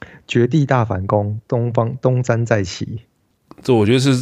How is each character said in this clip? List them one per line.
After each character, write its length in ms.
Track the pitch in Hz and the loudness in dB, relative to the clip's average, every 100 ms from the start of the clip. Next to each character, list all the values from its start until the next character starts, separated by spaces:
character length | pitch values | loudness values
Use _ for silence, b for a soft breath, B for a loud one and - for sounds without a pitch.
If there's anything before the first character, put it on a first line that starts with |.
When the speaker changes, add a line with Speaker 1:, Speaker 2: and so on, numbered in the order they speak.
| B B - | B B -4
Speaker 1:
绝 180 | 120 120 | 0 2
地 180 | 156 | 2
大 200 | 135 131 | 2 2
反 200 | 110 95 98 | 0 -2 0
攻， 320 | 104 104 107 - | 0 0 -6 -4
东 240 | 123 120 | -2 -2
方， 220 | 120 113 127 | -2 -2 -2
东 220 | 131 127 | -2 0
山 240 | 123 113 117 | 0 -2 0
再 160 | 113 | 0
起。 380 | 90 - - 113 _ _ _ _ _ - | -2 -6 -10 -12 _ _ _ _ _ -14
Speaker 2:
这 120 | - | 0
我 100 | 120 | 2
觉 80 | 101 | 4
得 60 | 131 | 2
是 180 | 135 127 | 2 0